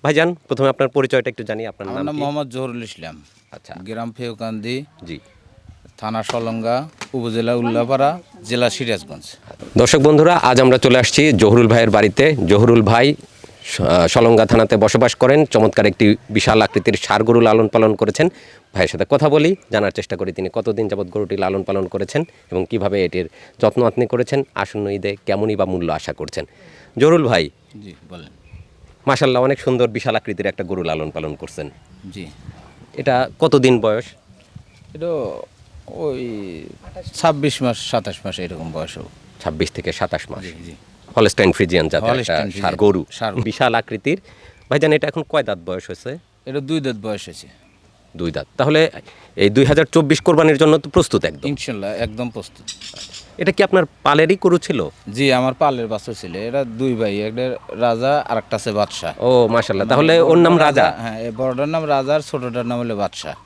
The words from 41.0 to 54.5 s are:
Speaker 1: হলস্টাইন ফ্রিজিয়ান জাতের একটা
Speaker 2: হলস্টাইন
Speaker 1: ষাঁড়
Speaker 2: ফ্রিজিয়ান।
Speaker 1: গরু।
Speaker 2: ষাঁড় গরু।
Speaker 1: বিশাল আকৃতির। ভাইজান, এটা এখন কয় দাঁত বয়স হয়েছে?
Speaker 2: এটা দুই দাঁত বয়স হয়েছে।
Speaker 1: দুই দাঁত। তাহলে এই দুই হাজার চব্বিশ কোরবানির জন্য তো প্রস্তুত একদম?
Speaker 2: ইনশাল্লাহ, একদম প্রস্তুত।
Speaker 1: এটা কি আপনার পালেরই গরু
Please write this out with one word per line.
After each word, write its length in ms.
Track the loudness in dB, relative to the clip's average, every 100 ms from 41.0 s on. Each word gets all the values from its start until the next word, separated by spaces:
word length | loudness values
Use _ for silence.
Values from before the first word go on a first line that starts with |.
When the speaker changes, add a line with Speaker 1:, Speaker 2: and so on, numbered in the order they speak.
| -6 0
Speaker 1:
হলস্টাইন 360 | 2 4 2
ফ্রিজিয়ান 360 | 2 0 2 0
জাতের 200 | -2 0
একটা 80 | -2
Speaker 2:
হলস্টাইন 220 | -2 -4
Speaker 1:
ষাঁড় 120 | -4
Speaker 2:
ফ্রিজিয়ান। 240 | -4 -6 2
Speaker 1:
গরু। 280 | 2 2 -4
Speaker 2:
ষাঁড় 220 | -8 -8
গরু। 80 | -6
Speaker 1:
বিশাল 320 | -8 -2 0
আকৃতির। 460 | 0 -4 -6 -4 -6 _ -20 -20 _ _
ভাইজান, 220 | 0 2
এটা 160 | 2 0
এখন 140 | -6 -4
কয় 140 | -4
দাঁত 160 | -2 -8 -8
বয়স 200 | -10 -10
হয়েছে? 320 | -14 -14 -16 _ _ -10
Speaker 2:
এটা 140 | -10
দুই 200 | -6 -4
দাঁত 160 | -4 -8
বয়স 240 | -8 -10 -12
হয়েছে। 200 | -18 -20 _ _ _ _ _ _ -8
Speaker 1:
দুই 140 | -6
দাঁত। 160 | -6 -12 -2
তাহলে 340 | 0 2 0 -4 -20 -20 -16 0
এই 140 | 2
দুই 140 | 4
হাজার 200 | 4 4 4
চব্বিশ 280 | 2 2 0
কোরবানির 380 | 2 4 4 4
জন্য 200 | 4 2
তো 120 | 2
প্রস্তুত 340 | -2 0 -2
একদম? 240 | -2 -6 -8
Speaker 2:
ইনশাল্লাহ, 420 | -8 -8 -8 -8
একদম 400 | -6 -8 -8 -12
প্রস্তুত। 360 | -12 -16 _ -20 -18 -20 -18 -20 -20 -20 -8
Speaker 1:
এটা 140 | -8
কি 100 | -2
আপনার 220 | 0 0 -2 _
পালেরই 340 | 0 2 2 2
গরু 180 | 2